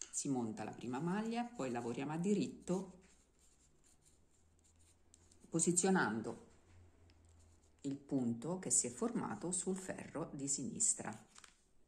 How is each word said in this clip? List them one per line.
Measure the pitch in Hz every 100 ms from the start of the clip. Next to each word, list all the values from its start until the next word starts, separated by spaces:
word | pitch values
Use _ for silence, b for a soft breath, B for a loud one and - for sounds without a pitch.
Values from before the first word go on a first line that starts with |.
| -
Si | - -
monta | 127 113 107
la | 107
prima | - 117 131
maglia, | 170 196 226 233
poi | 240 - 131
lavoriamo | 120 120 127 127
a | 160
diritto | 185 196 135 - - 180 - - - - _ _ - - _ - - - - - - _ _ _ - - - - - - - - -
posizionando | 165 170 170 190 185 120 110 113 - - - - - - - - - - - - - - -
il | 139 139
punto | - 139 117 117 151 185
che | 127
si | - 123
è |
formato | - 226 - - 214 170
sul | 185 - 185
ferro | - - - - 165
di | 143 135
sinistra | - 123 - - - 107 107 - - - - _ -